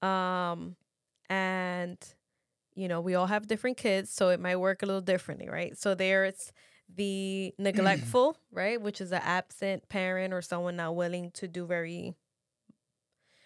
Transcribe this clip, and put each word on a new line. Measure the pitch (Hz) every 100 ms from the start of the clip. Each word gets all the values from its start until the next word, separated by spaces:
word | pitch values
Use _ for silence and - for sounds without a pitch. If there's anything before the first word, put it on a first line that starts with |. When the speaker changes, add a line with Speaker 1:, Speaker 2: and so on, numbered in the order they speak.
Speaker 1:
Um, | 190 190 185 185 180 170 170 180 _ _ _ _ -
and, | 190 190 185 180 180 180 180 - - _ _ _ _ _ -
you | 190
know, | 170
we | 175 180
all | 185
have | 208 214
different | 214 247 254
kids, | 233 190 196
so | - 185
it | 180
might | 180 185
work | 185 190
a | 202
little | 190
differently, | 185 185 185 151 -
right? | - 175 -
So | 208 185
there's | 190 190 190 190 - - - _ _
the | 180 202 196 190 190 190 -
Speaker 2:
<clears throat> |
Speaker 1:
neglectful, | 196 196 190 190 117 240 269 320 _
right? | 196 190 233
Which | 208 196
is | 190
an | 180
absent | - 180 180 - 196 190 -
parent | 202 185 185 185
or | 185
someone | 175 175 175 175
not | 165 170
willing | 175 180 175
to | - 185
do | 175 175
very | 175 165 175 175 180 _ _ _ _ _ _ _ _ _ _ _ _